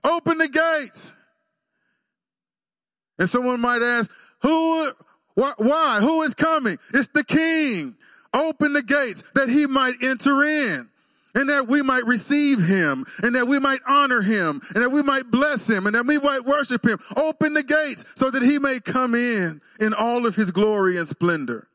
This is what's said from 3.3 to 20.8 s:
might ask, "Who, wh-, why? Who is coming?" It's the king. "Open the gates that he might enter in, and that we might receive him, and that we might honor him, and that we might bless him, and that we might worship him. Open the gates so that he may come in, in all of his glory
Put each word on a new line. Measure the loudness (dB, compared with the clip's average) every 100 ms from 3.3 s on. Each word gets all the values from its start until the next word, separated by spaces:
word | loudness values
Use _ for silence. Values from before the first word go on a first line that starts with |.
| 0 0 0
might | 0 0
ask, | 2 0 -2 -8 _ _
"Who, | 0 2 2 0 -2 -8 _ _ _ -2
wh-, | -2 0
why? | 0 2 2 2
Who | 2 2
is | -2 0
coming?" | 0 0 -2 -6 -2
It's | -2 0
the | -2
king. | 0 0 2 0 0 -2 -6 -12 _ -20 _
"Open | -2 -2 0 0
the | 0
gates | 0 -2 -2 -6 -4
that | 0 2
he | 2 2
might | 0 0 -2
enter | -4 0 0 2
in, | 2 0 -2 -4 -8 _ _ _ _
and | -2 0
that | 0 0
we | 0
might | 2 0 0
receive | -2 0 0 2 2
him, | 2 2 2 -2 -8 -4
and | -2
that | 0 0
we | 0
might | 0 -2 0
honor | 0 2 0
him, | 2 0 0 -4 -6 -2
and |
that | 0
we | 2
might | 2 0 0
bless | 0 0 -2 -2
him, | 0 0
and | 0
that | 0
we | 0
might | 0 -2 0
worship | -2 0 0 0
him. | -2 -4 -2
Open | -2 0 0 0
the |
gates | 0 0 0 -8 -16 -2
so | 0
that | 2
he | 2 2
may | 0 -2
come | -4 -2 0 0
in, | 0 -2 -2 -6 _ -4
in | -2 0
all | -2 0 -2
of | -2
his | -2
glory | 2 2 2